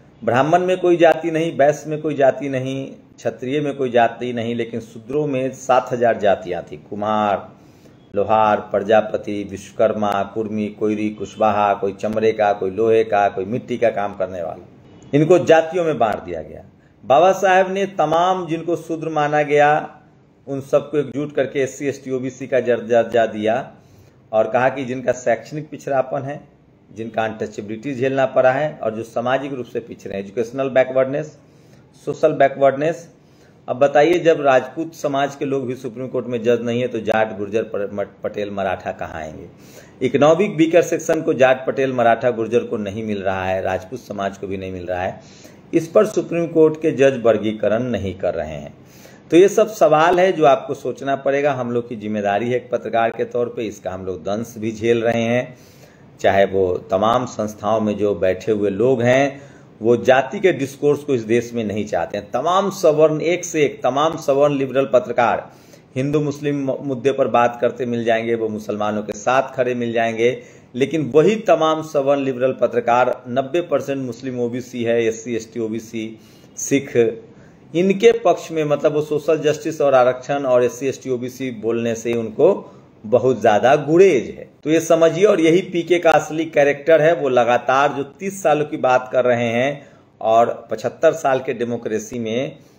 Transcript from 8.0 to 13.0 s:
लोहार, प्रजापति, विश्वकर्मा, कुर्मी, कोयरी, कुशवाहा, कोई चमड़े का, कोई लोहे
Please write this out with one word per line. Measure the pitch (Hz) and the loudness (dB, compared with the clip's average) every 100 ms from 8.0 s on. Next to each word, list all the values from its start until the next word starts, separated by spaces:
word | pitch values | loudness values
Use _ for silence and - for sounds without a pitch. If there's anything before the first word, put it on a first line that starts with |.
| _ 98 | _ -4
लोहार, | 101 110 107 104 | 2 4 4 2
प्रजापति, | - 101 98 110 104 104 - 104 98 | 0 -2 2 2 2 -2 -6 -8 -8
विश्वकर्मा, | 95 - - 110 107 104 101 | -12 -10 0 0 0 -2 -2
कुर्मी, | 98 - 107 107 104 | -4 -6 -6 -4 -6
कोयरी, | - 107 107 107 | -4 -2 -2 -4
कुशवाहा, | 107 98 - 107 101 104 | -6 -10 0 2 4 2
कोई | 98 98 | 2 -2
चमड़े | 98 110 110 110 | -4 -4 0 0
का, | 107 104 | 2 2
कोई | 101 98 | 2 -2
लोहे | 95 113 113 | 0 2 2